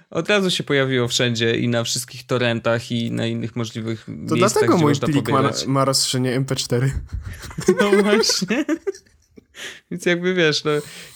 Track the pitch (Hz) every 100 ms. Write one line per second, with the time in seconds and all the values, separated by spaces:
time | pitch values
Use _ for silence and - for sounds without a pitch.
0 | _ - - 208 185 - 127 139 131 131
1 | 120 - 123 113 117 117 120 120 117 123
2 | - 123 - 127 123 117 113 117 - 120
3 | 117 117 117 117 117 123 110 117 113 113
4 | - 90 - 156 202 427 403 190 147 143
5 | - 143 - 135 135 - 123 139 135 131
6 | - 131 127 123 135 127 - 120 135 -
7 | - - - - - - - 180 202 202
8 | 208 214 - - 185 240 294 320 392 -
9 | _ _ _ - _ - - - - 180
10 | 180 175 180 185 160 143 151 147 - -
11 | -